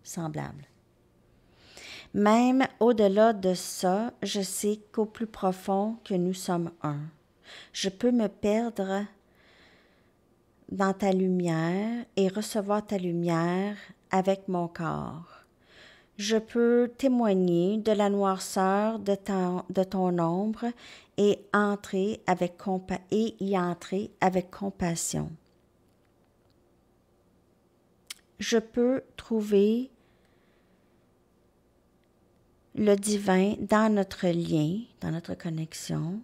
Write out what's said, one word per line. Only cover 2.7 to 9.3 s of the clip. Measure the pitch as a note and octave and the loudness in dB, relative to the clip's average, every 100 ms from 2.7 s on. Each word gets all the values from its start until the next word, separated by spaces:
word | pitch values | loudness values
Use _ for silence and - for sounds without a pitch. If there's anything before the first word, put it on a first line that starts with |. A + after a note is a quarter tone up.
| - | 2
au-delà | A3+ A3 G3+ G3 A3+ | 2 6 4 6 4
de | G#3 F#3 | 4 0
ça, | F3+ - - F#3 F#3+ A#3 - | -2 -6 -2 0 0 -2 -6
je | G3+ G3+ | -6 -4
sais | F#3 - G#3 G#3+ - | -4 -2 -2 -4 -6
qu'au | - G#3+ | -4 -4
plus | - A3 | -4 -10
profond | - F#3+ F#3 - G3 G#3+ A3+ | -2 -2 -2 -2 0 -2 -6
que | - | -4
nous | F#3 F3 | -2 0
sommes | F#3 - F3 E3+ - | -4 -4 -4 -4 -6
un. | D3+ D3 D#3 _ _ _ - - - | -6 -6 -8 _ _ _ -20 -20 -14
Je | - F#3+ | -6 -6
peux | F#3+ A#3+ | 0 2
me | B3 G#3 | 2 0
perdre | - G#3 G#3+ A#3 A3+ F#3+ G3 G#3 _ _ | -2 0 0 0 -4 -4 -4 -6 _ _